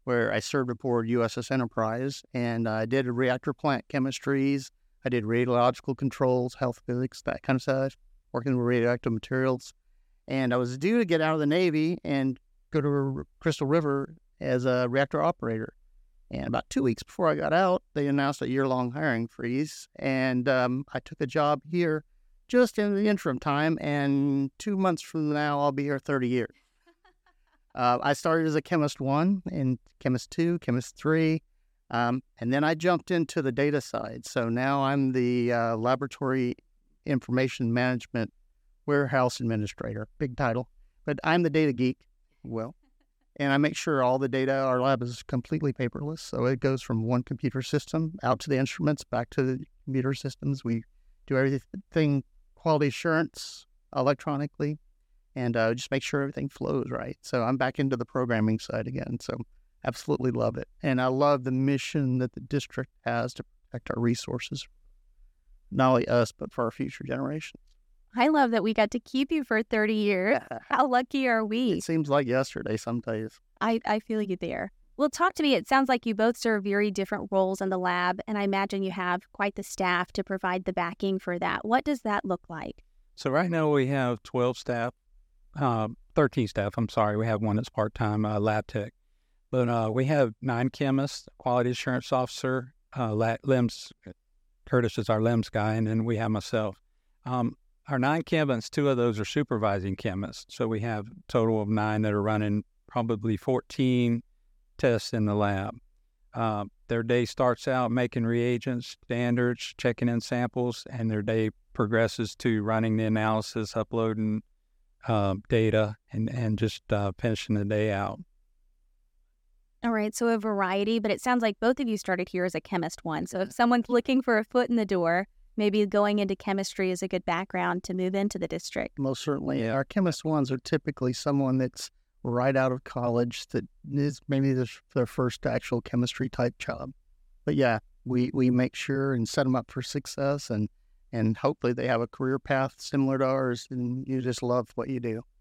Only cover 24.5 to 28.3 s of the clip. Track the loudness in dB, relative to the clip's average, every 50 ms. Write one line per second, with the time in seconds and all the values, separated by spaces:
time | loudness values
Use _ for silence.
24.5 | -6 _ -6 -4 -2 0 2 0 0 0 -6 -8 -4 -2 -2 0 0 0 0 0
25.5 | 0 2 2 0 0 0 -2 -2 -2 -4 -2 -2 0 0 2 2 2 0 0 -2
26.5 | -6 _ _ _ _ _ _ _ _ _ _ _ _ _ _ _ _ _ _ _
27.5 | _ _ _ _ _ 0 2 4 4 4 2 0 0 2 2 2